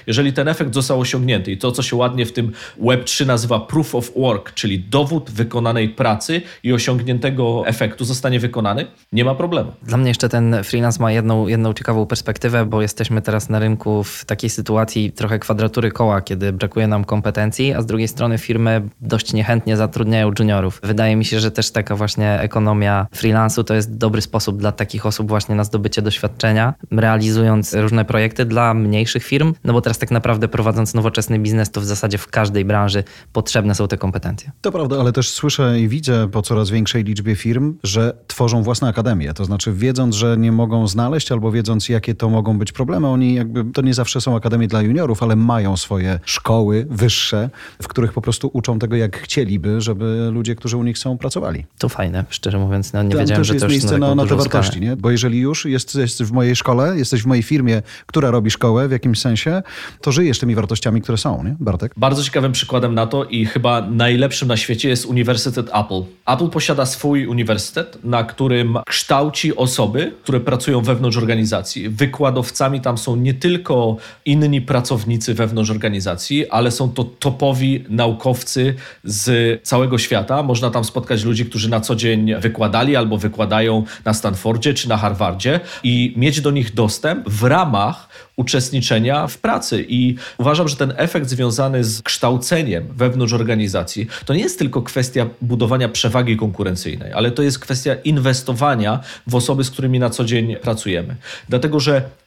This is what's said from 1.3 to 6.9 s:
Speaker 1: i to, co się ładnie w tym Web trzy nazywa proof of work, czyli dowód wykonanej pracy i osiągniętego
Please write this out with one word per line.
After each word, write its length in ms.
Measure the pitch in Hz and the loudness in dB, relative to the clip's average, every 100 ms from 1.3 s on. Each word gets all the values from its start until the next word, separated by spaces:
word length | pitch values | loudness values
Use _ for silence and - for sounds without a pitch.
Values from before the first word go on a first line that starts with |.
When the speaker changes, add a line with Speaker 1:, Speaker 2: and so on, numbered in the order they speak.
| 104 92 | 0 -2
Speaker 1:
i 60 | 95 | -4
to, 140 | 127 | -2
co 120 | 123 | -2
się 120 | 123 120 | -2 0
ładnie 300 | 123 127 113 | 0 0 -2
w 60 | |
tym 200 | - 113 - - - | -2 -4 -6 -14 -4
Web 220 | 113 127 | 0 0
trzy 220 | - - 135 | 0 -2 2
nazywa 340 | 117 120 113 | 2 2 -2
proof 360 | 113 156 151 120 | 0 -2 0 -4
of 160 | - - | -4 0
work, 360 | 131 101 - | 0 0 -4
czyli 260 | - 104 98 | -6 -2 -2
dowód 520 | 95 139 143 160 127 | 0 0 2 -2 -4
wykonanej 580 | 110 113 120 117 117 110 | -4 -2 0 0 0 0
pracy 520 | 110 123 107 - 165 175 - | 0 0 0 -2 -4 -4 -6
i 100 | 120 | 0
osiągniętego 880 | 120 135 | 0 2